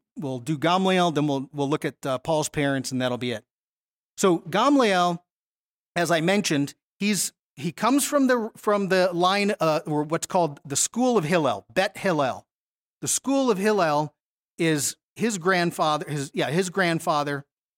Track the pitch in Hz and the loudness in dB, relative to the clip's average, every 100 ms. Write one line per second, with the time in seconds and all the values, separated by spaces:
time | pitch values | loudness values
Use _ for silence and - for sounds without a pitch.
0 | _ - 143 131 117 151 160 180 190 185 | _ -10 -8 -6 -6 -2 2 2 4 4
1 | 175 147 147 135 135 147 139 147 151 - | 2 2 0 -2 -4 -4 -2 -2 -4 -6
2 | 143 127 - 156 147 156 143 135 127 127 | -6 -4 -2 -2 -2 -2 -2 -2 -4 -4
3 | 127 123 123 110 - _ _ _ _ _ | -2 -4 -6 -8 -10 _ _ _ _ _
4 | _ - 196 165 160 185 262 285 226 185 | _ 0 2 2 0 0 4 4 4 4
5 | 175 170 _ _ _ _ _ _ _ 170 | 2 -2 _ _ _ _ _ _ _ -4
6 | 165 165 170 202 - 147 143 - _ - | 0 2 2 2 2 0 -2 -6 _ -4
7 | 202 190 - - _ - 160 - 220 277 | -2 0 -4 -8 _ -10 -8 -2 2 2
8 | - 285 254 247 220 - - 202 190 185 | 2 2 2 2 -2 -6 0 0 2 2
9 | 185 175 180 202 202 208 160 156 160 147 | 2 2 2 2 0 0 0 0 0 -2
10 | 151 160 - 185 160 139 135 135 - 226 | -2 -4 -2 0 0 -2 -8 -4 -4 0
11 | 254 226 151 180 139 101 - - 202 - | 2 2 2 2 0 -2 -4 -2 -2 -2
12 | 196 156 131 101 - _ _ _ _ _ | -2 0 -2 -4 -12 _ _ _ _ _
13 | 143 - - 269 254 185 208 208 165 151 | -6 -4 0 0 2 0 0 2 2 0
14 | 156 - _ _ _ - 165 151 - - | -2 -8 _ _ _ -4 0 0 -2 -6
15 | _ - 220 202 170 185 175 - 160 151 | _ -6 -4 -2 0 2 0 0 0 -2
16 | 147 147 135 - 131 156 185 190 175 165 | -4 -6 -6 -4 -2 -2 -2 0 0 0
17 | 175 147 147 143 - _ _ | 0 -2 -2 -6 -8 _ _